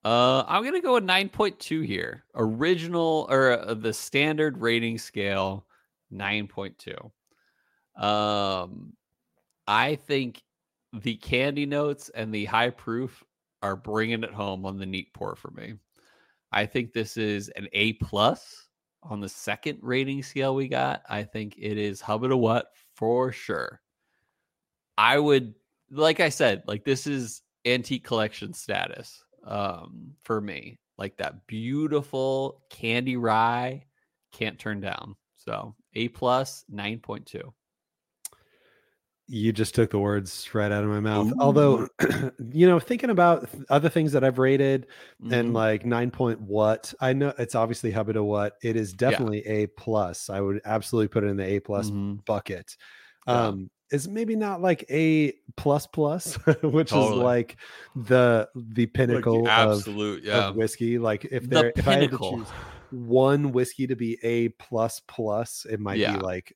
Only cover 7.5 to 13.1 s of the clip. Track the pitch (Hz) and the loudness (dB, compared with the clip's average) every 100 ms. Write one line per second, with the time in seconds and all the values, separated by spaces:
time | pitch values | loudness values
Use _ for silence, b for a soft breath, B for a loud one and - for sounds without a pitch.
7.5 | _ _ _ _ - 104 104 104 104 101 | _ _ _ _ -4 0 0 0 0 -2
8.5 | 95 90 92 104 - _ _ _ _ _ | -4 -6 -12 -18 -20 _ _ _ _ _
9.5 | _ - 107 131 147 _ 143 127 113 _ | _ 0 2 2 -2 _ -4 -4 -10 _
10.5 | _ _ _ _ 113 110 110 - 123 139 | _ _ _ _ -8 -6 -6 -2 0 0
11.5 | 143 143 143 147 143 - - 110 107 104 | -2 -4 -2 -2 -4 -12 -10 -6 -6 -2
12.5 | 110 120 117 - 117 127 | 0 0 -2 -8 -6 -6